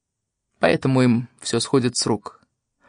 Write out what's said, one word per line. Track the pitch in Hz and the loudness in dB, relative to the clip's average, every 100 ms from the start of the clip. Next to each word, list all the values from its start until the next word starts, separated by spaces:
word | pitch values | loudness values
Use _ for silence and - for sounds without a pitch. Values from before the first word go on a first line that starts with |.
| _ _ _ _ _ _ | _ _ _ _ _ _
Поэтому | 170 165 131 131 | 0 0 0 2
им | 127 117 120 _ | 2 2 -2 _
всё | - 117 | -6 -4
сходит | - 139 123 120 | 0 0 0 -2
с | - | -4
рук. | 110 - - _ _ _ _ | -4 -6 -20 _ _ _ _